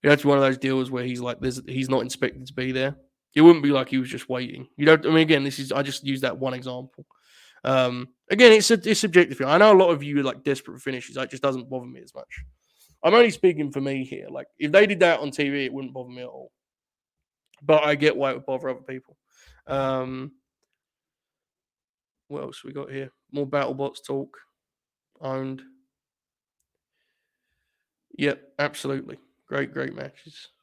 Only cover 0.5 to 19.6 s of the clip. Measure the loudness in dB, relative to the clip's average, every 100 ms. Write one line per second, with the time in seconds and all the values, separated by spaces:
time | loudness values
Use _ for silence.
0.5 | 0 -2 -4 -4 -6 -8 -8 -8 -6 -8
1.5 | -8 -10 -8 -4 -4 -4 -6 -8 -8 -14
2.5 | -10 -6 -4 -6 -8 _ _ _ 8 10
3.5 | 10 4 0 0 -4 -4 -10 -8 -8 -8
4.5 | -14 -18 0 4 4 4 2 4 2 0
5.5 | -8 -6 -4 -4 -8 -8 -4 -6 -6 -8
6.5 | -8 -10 -12 -16 -20 -20 _ _ _ _
7.5 | _ -2 0 0 -4 -12 _ _ 6 8
8.5 | 8 6 0 0 0 4 4 4 0 0
9.5 | 6 8 8 6 0 -2 -2 -2 -4 -4
10.5 | -4 -8 -12 -10 -10 -10 -10 -10 -4 -4
11.5 | -4 -8 -12 -14 -20 -20 -20 -18 -18 -20
12.5 | _ _ _ _ _ 2 6 4 4 0
13.5 | 0 -6 -6 -6 -6 -8 -14 -14 -16 -16
14.5 | _ 0 4 2 2 2 2 -4 -4 -4
15.5 | -4 -6 -10 -14 -16 -18 -18 -18 -18 -20
16.5 | _ _ _ _ _ _ _ _ _ _
17.5 | _ 2 4 4 2 2 2 -4 -4 -8
18.5 | -8 -6 -10 -12 -16 _ _ _ _ _
19.5 | _